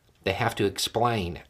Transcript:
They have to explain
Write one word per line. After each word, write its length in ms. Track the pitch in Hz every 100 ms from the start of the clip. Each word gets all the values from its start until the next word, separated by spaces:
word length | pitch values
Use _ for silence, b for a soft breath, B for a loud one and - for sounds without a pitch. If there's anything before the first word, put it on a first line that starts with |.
| _ _
They 100 | -
have 200 | 95 113 -
to 100 | 101
explain 760 | - - 113 120 113 87 78 -